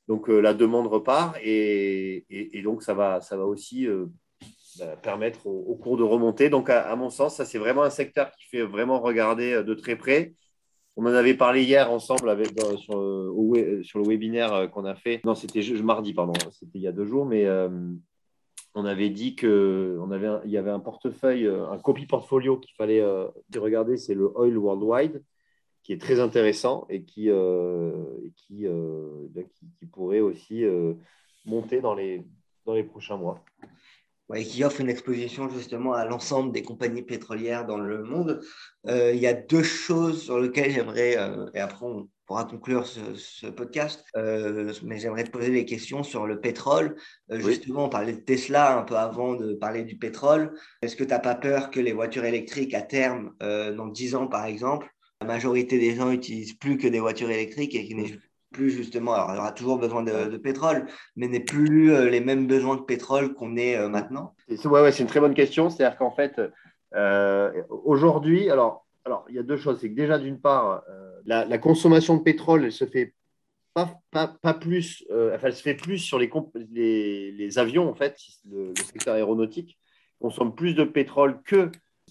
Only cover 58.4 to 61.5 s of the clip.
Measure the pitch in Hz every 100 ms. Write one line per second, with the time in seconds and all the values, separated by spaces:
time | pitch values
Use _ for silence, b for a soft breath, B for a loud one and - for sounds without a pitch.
58.4 | _ - 135 123 117 120 120 110 90 101
59.4 | 104 - 123 127 117 117 113 107 107 107
60.4 | 135 135 160 143 - B B - 123 123
61.4 | -